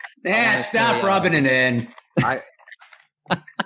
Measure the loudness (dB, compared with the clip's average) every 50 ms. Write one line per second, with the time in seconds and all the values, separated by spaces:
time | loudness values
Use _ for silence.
0 | -20 -20 -16 _ -4 -2 0 0 0 0 0 -2 -4 -2 -2 0 0 0 0 0
1 | 0 0 0 0 0 2 2 2 2 2 2 2 2 2 0 -2 -4 -8 -12 -20
2 | _ _ -2 0 0 0 -2 -4 -6 -14 -20 _ -20 -20 -20 _ -20 -20 -20 _
3 | _ _ _ _ _ -6 -6 -6 -8 -14 -8 -6 -2